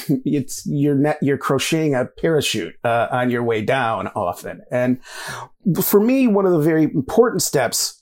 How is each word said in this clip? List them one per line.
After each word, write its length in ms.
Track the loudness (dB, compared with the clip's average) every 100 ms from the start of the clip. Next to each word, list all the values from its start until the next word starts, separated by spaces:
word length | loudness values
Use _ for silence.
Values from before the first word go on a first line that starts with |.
<laughs> 40 | -2 -2 0
it's, 400 | -2 -4 -8 -6
you're 300 | 0 2 2
net, 220 | 2 0
you're 160 | 0 0
crocheting 560 | 0 -2 0 0 0
a 100 | 0
parachute, 680 | -2 -4 0 0 0 -4 -6 -6
uh, 220 | -2 0 0
on 200 | 0 0
your 140 | 0
way 180 | 0 0
down 460 | 0 0 0 -2 -4
often. 520 | -4 -4 -4 -10 -14 -6
And 300 | -2 0 -2 -6 -14 -12 -12 -14 _ -2 0
for 180 | 2 4
me, 260 | 4 4 4
one 180 | 4
of 80 | 2
the 60 | 2
very 240 | 2 2
important 580 | 2 0 0 2 4 2
steps 540 | -2 0 0 -2 -6 -8